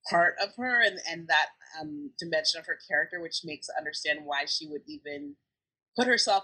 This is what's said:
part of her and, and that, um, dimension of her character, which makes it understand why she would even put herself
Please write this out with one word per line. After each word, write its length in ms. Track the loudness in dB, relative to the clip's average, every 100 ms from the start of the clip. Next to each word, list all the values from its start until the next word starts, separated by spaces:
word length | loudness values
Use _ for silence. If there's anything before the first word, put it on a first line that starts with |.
| 4
part 260 | 4 4 2
of 140 | -4 -2
her 240 | 0 4
and, 180 | 4 2 -8
and 180 | -8 2
that, 200 | 4 4 _ -16 -10
um, 300 | -8 -8 -10 -10
dimension 400 | -2 0 2 -2
of 80 | -6
her 100 | -8 0
character, 320 | 0 0 -4
which 220 | -6 -6
makes 240 | -8 -10 -6
it 80 | -6
understand 420 | -4 -4 -2 -2 -2
why 200 | -2 0
she 220 | -2 -4
would 160 | -10 -10
even 480 | -14 -10 -8 -10 -14 _ _ _ _ _ 0
put 100 | 4
herself 360 | 4 6 2